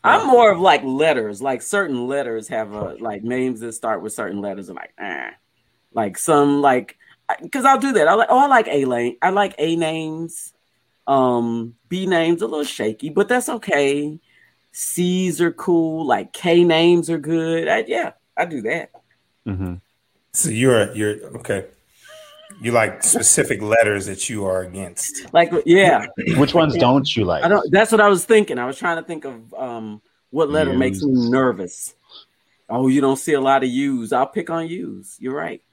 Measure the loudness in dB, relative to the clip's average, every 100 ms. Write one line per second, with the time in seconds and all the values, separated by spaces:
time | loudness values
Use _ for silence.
0 | 4 2 6 6 6 6 4 4 0 0
1 | 2 2 -4 -6 -6 -6 -4 -2 -2 -4
2 | -4 -4 -4 -8 -6 -6 -6 -8 -10 -8
3 | -10 -8 -4 -2 -2 -4 -10 -8 -6 -6
4 | -6 -8 -8 -6 -8 -10 -12 -16 -18 _
5 | -12 -10 -12 -16 _ _ _ _ _ -6
6 | -4 -4 0 4 4 4 2 2 -2 -20
7 | _ _ -10 -8 -8 0 2 2 2 2
8 | 4 4 4 4 4 2 2 -2 0 -2
9 | -2 -2 -2 0 -2 -2 -2 0 -2 -4
10 | -8 -8 -10 -12 -18 _ _ _ _ _
11 | 0 2 2 2 -2 -4 -8 _ _ -6
12 | 0 0 2 0 -2 -4 -6 -4 -6 -6
13 | -4 -2 2 0 -2 -8 -2 0 2 0
14 | -4 -10 _ _ _ _ _ -12 -8 -2
15 | 0 0 -2 0 -2 -2 0 0 0 -4
16 | -2 -2 -4 -6 2 4 6 4 4 4
17 | 2 -4 -2 -2 0 -2 0 -2 -2 -4
18 | -4 _ _ -6 -6 -4 -4 -6 -8 _
19 | _ _ _ _ -8 -6 -6 -8 _ _
20 | _ _ _ -6 -4 0 2 4 2 -2
21 | -4 -4 -12 -16 -6 -6 -6 _ _ _
22 | -20 -20 -20 -20 _ -8 0 2 2 0
23 | 0 2 2 2 0 -2 2 4 4 0
24 | -6 -8 -8 -4 -2 -4 -6 -12 -12 -10
25 | -10 -12 0 2 4 0 4 6 6 4
26 | -2 -8 -2 2 4 4 2 4 4 4
27 | 2 -2 0 0 2 2 4 2 4 6
28 | 6 4 4 4 4 -4 -6 -4 -4 -4
29 | -6 -12 -12 -14 -16 -10 -10 -10 -12 -14
30 | _ _ _ 0 2 4 2 2 0 0
31 | 0 2 2 2 2 0 -8 -12 -16 _
32 | _ -20 _ _ _ _ -8 0 2 4
33 | 2 0 0 0 2 2 2 -2 -2 -4
34 | -2 -2 -2 -4 -6 -6 -6 -10 -12 -14
35 | -18 -12 -10 -8 -10 -12 _